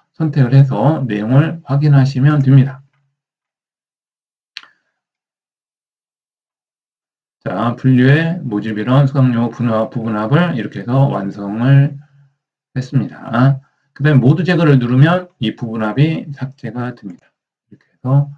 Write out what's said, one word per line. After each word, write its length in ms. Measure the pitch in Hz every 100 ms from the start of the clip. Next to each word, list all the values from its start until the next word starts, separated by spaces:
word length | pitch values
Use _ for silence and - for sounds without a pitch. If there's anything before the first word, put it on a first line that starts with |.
| _
선택을 420 | - 156 143 123
해서 500 | 139 139 104 135 151 123
내용을 540 | 104 110 139 160 170
확인하시면 800 | - 143 151 139 131 - 143 147
됩니다. 400 | 131 135 - - _ _ _ _ _ _ _ _ _ _ _ _ _ _ _ _ _ - - _ _ _ _ _ _ _ _ _ _ _ _ _ _ _ _ _ _ _ _ _ _ _ _ _ _ _
자, 360 | - 92 117 117
분류의 640 | 131 123 131 151 165 180
모집 360 | 131 104 110 104
인원, 300 | 110 139 135
수강료 420 | 143 127 117 117
분화-, 400 | - 120 110 110
부분합을 680 | 117 110 107 107 151 175 120
이렇게 240 | 98 101
해서 260 | 101 135 139
완성을 920 | 98 98 101 101 110 131 139 151 - _ _ _ _ _ _ _ 131
했습니다. 840 | - 131 92 - - 117 139 135 _ _ _
그다음에 260 | - 147 131
모두 240 | 120 170
제거를 360 | 175 165 156 131
누르면 500 | 117 127 160 180 180 -
이 160 | 107 -
부분합이 720 | 113 113 107 131 160 160 -
삭제가 600 | 139 135 - 120 120 123 123
됩니다. 380 | 101 87 _ _ _ _ _
이렇게 160 | 101 _
해서 400 | _ 127 139 143